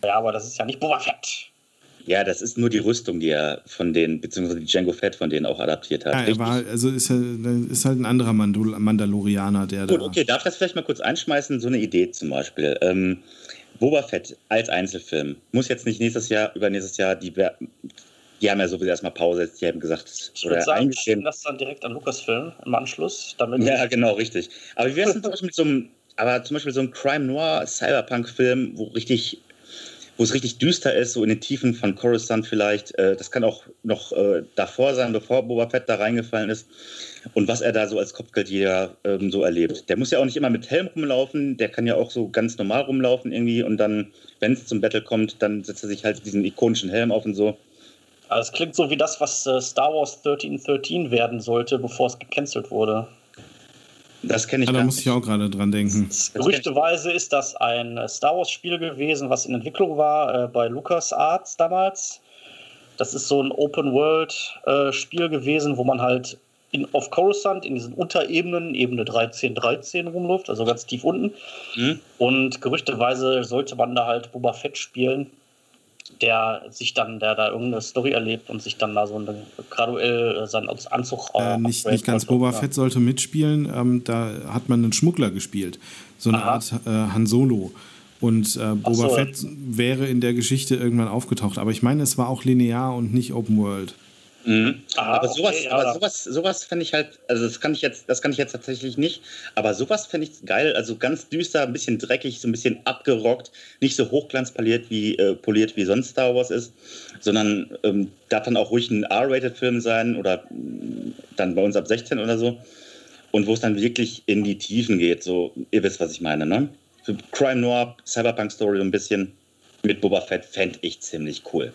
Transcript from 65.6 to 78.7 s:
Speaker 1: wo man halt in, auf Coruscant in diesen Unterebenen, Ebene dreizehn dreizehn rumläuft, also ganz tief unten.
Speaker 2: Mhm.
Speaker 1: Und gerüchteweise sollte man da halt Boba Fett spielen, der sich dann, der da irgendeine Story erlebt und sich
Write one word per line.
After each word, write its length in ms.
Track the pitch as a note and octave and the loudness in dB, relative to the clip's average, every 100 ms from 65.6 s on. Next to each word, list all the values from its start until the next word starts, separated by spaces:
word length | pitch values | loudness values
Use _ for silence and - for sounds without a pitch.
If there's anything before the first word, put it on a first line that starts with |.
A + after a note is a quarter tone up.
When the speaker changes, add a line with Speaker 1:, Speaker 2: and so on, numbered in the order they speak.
| D3 B2+ | 0 0
Speaker 1:
wo 80 | |
man 160 | B2+ B2 | 0 2
halt 360 | B2 B2+ B2+ - _ _ _ | 2 0 -2 -14 _ _ _
in, 160 | C#3+ C#3 | -6 -2
auf 160 | C#3+ - | -2 0
Coruscant 560 | - F#3+ G3+ G3+ F#3+ - | 2 4 2 -2 -4 -4
in 100 | B2+ | -8
diesen 180 | A#2+ B2+ | -8 -6
Unterebenen, 800 | E3+ F3+ D3+ E3 E3+ F3 E3 C3 | -2 0 0 0 0 -4 -4 -2
Ebene 280 | B2 B2 | -2 -2
dreizehn 520 | A2 A2+ A#2 - B2 - | 0 0 0 -2 -4 -2
dreizehn 520 | A#2 B2+ - F3 E3+ | -2 -2 -4 -8 -6
rumläuft, 420 | E3+ F3 F#3 - | -6 0 -2 -2
also 140 | G#2+ | -2
ganz 220 | A2+ A#2+ - | 0 -2 -4
tief 180 | B2+ | -2
unten. 300 | D3 F#3 G3 - - - - A#2 | -2 0 -4 -6 -18 -18 -12 -2
Speaker 2:
Mhm. 240 | B2+ D#3+ - _ | -2 -2 -8 _
Speaker 1:
Und 440 | B2 C3 C3 C3 | 2 2 0 -2
gerüchteweise 840 | B2+ - - A2 A#2+ C3 C3 C3 | -2 -2 -2 0 0 2 2 2
sollte 320 | A#2 B2 C#3 B2+ | 0 -2 -2 -2
man 180 | B2 B2 | 0 2
da 100 | A#2 | 0
halt 260 | A#2 A#2 | 0 -4
Boba 220 | B2 B2 | -2 -2
Fett 240 | - C#3+ - | -2 -8 -8
spielen, 540 | - B2 B2+ C3+ C#3 _ _ _ _ _ _ _ - - | -12 -2 0 0 -4 _ _ _ _ _ _ _ -20 -2
der 420 | A2+ A2+ A2 A2 - | 2 2 2 -2 -10
sich 240 | A#2 - | -8 -4
dann, 260 | - A2+ A2 | -2 -4 -2
der 160 | G#2+ G#2+ | 0 2
da 120 | G#2+ | 0
irgendeine 320 | A#2 B2 A2+ | 0 -2 -4
Story 300 | A2 B2+ C3+ | -2 -2 0
erlebt 380 | A#2+ A2 A2+ - | 0 0 -4 -6
und 120 | A2+ | -10
sich 160 | A2 | -8